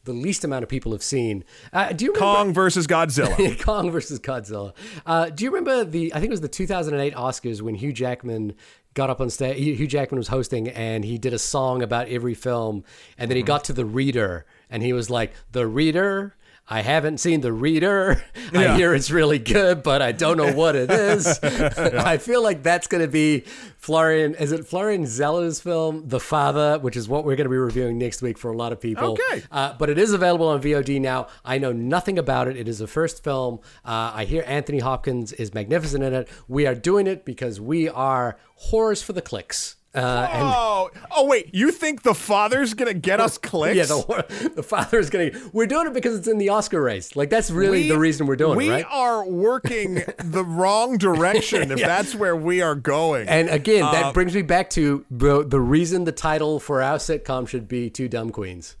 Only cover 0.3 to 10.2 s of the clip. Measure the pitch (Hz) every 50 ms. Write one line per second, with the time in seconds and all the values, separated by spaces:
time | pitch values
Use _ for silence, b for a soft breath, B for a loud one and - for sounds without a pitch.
0.3 | 196 - - 151 139 127 113 - 135 131 - 113 110 101 - - 139 131 120 110
1.3 | 104 98 90 B B B B B - 180 196 - 190 156 226 330 403 214 196 202
2.3 | 202 202 208 196 165 180 190 180 170 190 165 147 175 160 165 156 123 139 139 104
3.3 | - - 196 127 101 - - - 214 208 180 180 165 165 - - 147 117 - -
4.3 | 131 123 104 98 107 104 101 98 B B 202 220 208 160 B 170 165 165 170 165
5.3 | 156 147 214 269 359 381 339 285 262 247 220 165 156 170 165 165 - 151 185 233
6.3 | 240 180 156 139 - - 185 165 196 180 160 151 147 139 139 147 139 123 123 131
7.3 | 127 - - 123 113 101 107 113 107 98 123 147 135 110 127 123 123 123 - 120
8.3 | 113 110 110 104 101 b b b b b b _ _ - 135 135 127 - 131 120
9.3 | - - 135 131 139 131 139 151 143 110 147 143 139 147 135 - 139 127